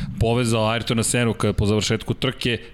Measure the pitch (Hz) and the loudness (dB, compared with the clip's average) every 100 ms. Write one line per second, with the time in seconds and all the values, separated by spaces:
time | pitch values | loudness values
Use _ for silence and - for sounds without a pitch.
0 | - - 113 120 120 113 110 117 107 117 | -4 -2 0 2 2 2 2 0 0 0
1 | 107 123 117 107 104 98 101 107 - 113 | 2 2 2 2 0 2 2 2 2 -2
2 | - - 127 - 127 113 - | -2 -2 -2 -4 -4 -4 -6